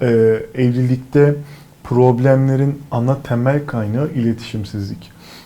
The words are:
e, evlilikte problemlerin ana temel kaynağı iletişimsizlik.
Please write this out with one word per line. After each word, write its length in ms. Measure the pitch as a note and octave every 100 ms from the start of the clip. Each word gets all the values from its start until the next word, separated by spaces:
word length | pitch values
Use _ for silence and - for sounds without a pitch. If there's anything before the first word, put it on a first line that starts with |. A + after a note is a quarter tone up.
e, 40 | B2+ A#2 A2+ A2 - C3
evlilikte 800 | B2+ B2 B2+ B2+ - D3 C#3+ D3 - - - _
problemlerin 1000 | - B2 B2+ A#2+ C3 C3+ C3+ C3+ C#3 C#3+ -
ana 260 | B2 A#2+ C3
temel 420 | - A#2+ B2 D3 D3
kaynağı 420 | B2 G#2 A2+ D3+
iletişimsizlik. 1000 | D#3+ A#2 A2 - G#2+ G2+ G#2 G2 - - - - -